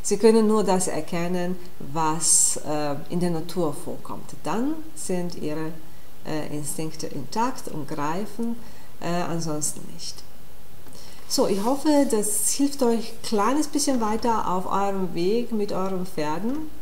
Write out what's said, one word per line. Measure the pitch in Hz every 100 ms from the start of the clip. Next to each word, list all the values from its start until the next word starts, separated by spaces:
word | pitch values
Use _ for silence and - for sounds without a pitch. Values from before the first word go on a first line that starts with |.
Sie | - 196
können | 226 226 214
nur | 214
das | 190 185 -
erkennen, | 156 151 175 175 180 175 185 - -
was, | 143 151 156 160 - - - - -
äh, | 151 147 143 -
in | 175
der | 175
Natur | 165 165 185 160
vorkommt. | 143 131 120 - 101 - -
Dann | 151 190 269 320 -
sind | - - 180 175 -
ihre, | 151 156 156 165 - - - - -
äh, | 156 -
Instinkte | 151 143 - 160 - -
intakt | 151 127 220 240 262 -
und | 156 135
greifen, | 147 147 175 214 - 233 233 - - - -
äh, | -
ansonsten | 175 170 170 165 151 151 - -
nicht. | - - - - - - - - - - - - - -
So, | - 233
ich | 196
hoffe, | 220 277 311 294 262
das | 220 202 - -
hilft | - 285 -
euch | 240 226 196
ein | -
kleines | - 214 208 285 294
bisschen | 285 285 254
weiter | 214 220 240 220 -
auf | 180 185
eurem | 196 196 196 185
Weg | 170 180 233 233
mit | 220 202
euren | 180 190 185
Pferden. | 180 - 151 160 220 294 311 -